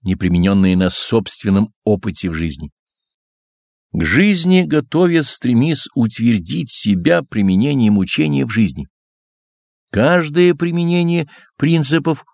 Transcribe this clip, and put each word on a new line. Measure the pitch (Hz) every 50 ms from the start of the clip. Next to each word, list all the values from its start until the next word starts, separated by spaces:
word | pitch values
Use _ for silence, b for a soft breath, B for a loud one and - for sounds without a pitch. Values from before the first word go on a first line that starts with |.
| _
не | 98 92
примененное | 87 95 90 87 87 87 98 98 98 95 92 92
на | 92 92 90
собственном | - - - - - 113 98 - - - - 104 95 98 107 107 _ _ _
опыте | 110 107 92 - 104 90 - - 90
в | 82
жизни. | 78 82 82 76 69 80 71 _ _ _ _ _ _ _ _ _ _ _ _ _ _ _ _ _ _ _ _ _ _ _ _ -
К | - 82
жизни, | 78 - 135 190 208 202 175 160 180 185 185 180
готовясь, | 151 147 151 143 _ - 156 185 180 170 165 147 -
стремись | - - - 123 123 117 131 160 165 - - - _
утвердить | - 117 110 - - 113 120 117 101 85 - - - 156 -
себя | - - - 110 101 90 85 - 170 - 147
применением | _ - 107 101 95 92 95 113 143 147 135 117 107 104
учения | 101 95 90 - - 78 78 71 - -
в | 117
жизни. | 107 110 110 87 65 - 73 - _ _ _ _ _ _ _ _ _ _ _ _ _ _ _ _ _ _ _ _
Каждое | - 101 117 151 175 180 165 151 147 170 180 180 170
применение | 143 170 175 165 170 170 170 175 175 175 170 170 170 156 b b b b b b
принципов | _ - 151 165 165 147 127 151 165 139 165 156 - - _